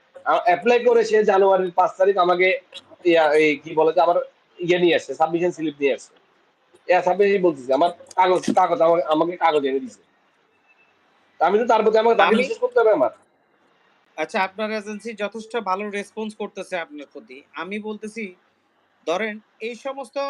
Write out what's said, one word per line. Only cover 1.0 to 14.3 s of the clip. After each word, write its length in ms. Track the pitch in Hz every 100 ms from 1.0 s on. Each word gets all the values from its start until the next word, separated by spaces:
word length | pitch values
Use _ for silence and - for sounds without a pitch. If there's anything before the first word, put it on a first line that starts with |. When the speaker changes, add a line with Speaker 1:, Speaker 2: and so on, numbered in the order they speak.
| 220
Speaker 1:
সে 180 | 214
জানুয়ারির 480 | 214 190 196 190 185
পাঁচ 200 | 175 175 -
তারিখ 200 | 190 196
আমাকে 420 | 180 180 185 180 - - - -
ইয়া, 300 | 175 165 151
এই 240 | 156 156 143
কি 160 | 160
বলে 200 | 156 160
যে, 80 | 160
আমার 140 | 165 175 - _ _ -
ইয়ে 200 | 175 175
নিয়ে 160 | 175 143
আসছে, 200 | - 135
সাবমিশন 360 | 160 170 175
স্লিপ 240 | 160 160 143
নিয়ে 140 | 139
আসছে। 200 | 113 - _ _ _ _ _ _ _ -
ইয়া, 140 | 180
সাবমিশন 400 | 185 185 202 202
বলতেছি, 320 | 180 143 127
আমার 180 | 135 175
কাগজ, 640 | - - - 185 180 - 196
কাগজ 260 | 180 170
আমাকে, 220 | 165 170
আমাকে 340 | 170 156 170 180
কাগজ 280 | 165 151 139
এনে 140 | 135
দিছে। 200 | 127 - _ _ _ _ _ _ _ _ _ _ _ _ _ _
তা 80 | 160
আমি 140 | 208
তো 60 | 233
তার 160 | 220
প্রতি 140 | 214 220
আমার, 180 | 226 220
তাকে 120 | 175
Speaker 2:
আমি 100 | 220
Speaker 1:
বিশ্বাস 200 | 254 226
করতে 220 | 247 -
হবে 120 | 220
আমার। 180 | 185 120 - _ _ _ _ _ _ _ _ _ -
Speaker 2:
আচ্ছা, 260 | 160